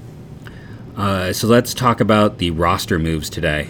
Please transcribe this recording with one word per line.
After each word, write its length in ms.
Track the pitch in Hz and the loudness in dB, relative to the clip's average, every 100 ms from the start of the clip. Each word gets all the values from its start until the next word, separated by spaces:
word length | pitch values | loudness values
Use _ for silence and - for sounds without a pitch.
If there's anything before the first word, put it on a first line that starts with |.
| - - - - - - - - - - | -18 -18 -18 -18 -18 -18 -18 -18 -14 -4
Uh, 360 | 101 95 90 | -2 0 -2
so 140 | 95 110 | 0 4
let's 260 | 120 123 | 4 4
talk 280 | - 127 113 | 0 2 2
about 360 | 107 107 104 - | 4 4 4 2
the 120 | 87 | -2
roster 480 | 80 85 95 - 87 | 0 0 0 0 0
moves 300 | 80 80 73 | 0 -2 -4
today, 380 | - 80 76 | -4 -2 -2